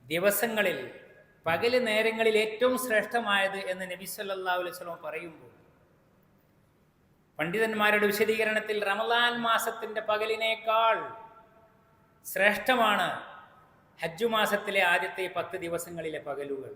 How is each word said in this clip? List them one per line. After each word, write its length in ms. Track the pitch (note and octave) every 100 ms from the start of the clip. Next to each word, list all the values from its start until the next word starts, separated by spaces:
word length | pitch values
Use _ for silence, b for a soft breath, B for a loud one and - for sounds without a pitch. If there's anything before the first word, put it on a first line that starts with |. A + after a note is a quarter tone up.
| -
ദിവസങ്ങളിൽ 720 | D#3+ G3 G3+ A#3 G#3+ F#3+ D3 A#2+ - - - - _ -
പകല് 320 | E3 A#3 B3 A#3
നേരങ്ങളിൽ 460 | G#3+ A3 A3 A3 G#3+
ഏറ്റവും 320 | G#3+ G#3+ B3 B3+ B3+
ശ്രേഷ്ഠമായത് 720 | G#3+ G3+ A#3+ G#3+ G3+ F#3+ G3 F#3+
എന്ന് 140 | F#3 F#3
നബി 140 | F3+ F#3 -
സല്ലല്ലാഹു 440 | G3 F#3+ F#3 F3+
അലൈഹി 140 | F3+ E3+
വസല്ലം 300 | F3 E3+ D#3
പറയുമ്പോൾ, 460 | D#3 E3+ D3+ A#2 - _ _ _ _ _ _ _ _ _ _ _ _ _ _ _ _ _ _
പണ്ഡിതന്മാരുടെ 680 | D#3 G3 A3+ G#3+ G#3 G#3 G3+
വിശദീകരണത്തിൽ 680 | G3+ A3 A3 G#3+ G#3+ G#3+ G#3+ G3
റമദാൻ 420 | G3+ A3+ A#3 A#3+ A#3+ A#3
മാസത്തിൻ്റെ 540 | A3+ - A3 G#3+ G#3+ G#3+
പകലിനേക്കാൾ 880 | G#3+ G#3+ A3 A3 A3 - A3 A3+ A#3 - - - - - - _ _ _ _ _ _ -
ശ്രേഷ്ഠമാണ് 840 | - G3+ G3+ - B3+ A3 G3+ E3+ B2+ - - - - - _ _ _
ഹജ്ജ് 260 | E3+ E3 A3+
മാസത്തിലെ 480 | A3 G#3 G3+ G3+ G3 F3+
ആദ്യത്തെ 320 | F3 F3+ - F#3 F3+
പത്ത് 220 | E3 F#3 E3+
ദിവസങ്ങളിലെ 540 | E3+ E3+ E3+ D#3+ D3 D3
പകലുകൾ. 460 | C#3 C#3 C#3 A#2+